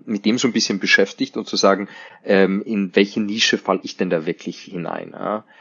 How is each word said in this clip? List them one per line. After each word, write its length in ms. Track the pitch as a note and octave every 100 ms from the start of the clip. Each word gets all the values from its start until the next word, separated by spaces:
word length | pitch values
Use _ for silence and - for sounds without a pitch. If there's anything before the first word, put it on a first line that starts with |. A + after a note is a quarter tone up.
| -
mit 200 | G2+ G#2+
dem 120 | A#2+
so 100 | B2
ein 60 |
bisschen 260 | A2+ - G2
beschäftigt 560 | F#2 - G2 - C3 A2+
und 100 | G#2+
zu 100 | G2+
sagen, 320 | G2+ G2 G2+ - - -
ähm, 380 | - G2 F#2+ G2 A2
in 300 | G#2+ F#2+ -
welche 240 | G2+ -
Nische 380 | G#2 A2 - G#2
fall 240 | - F#2
ich 140 | - -
denn 120 | F#2
da 160 | F2 D#2+
wirklich 340 | E2 - -
hinein, 500 | - F2 E2 A#1 E2
ja. 300 | - F#2 G#2+ - -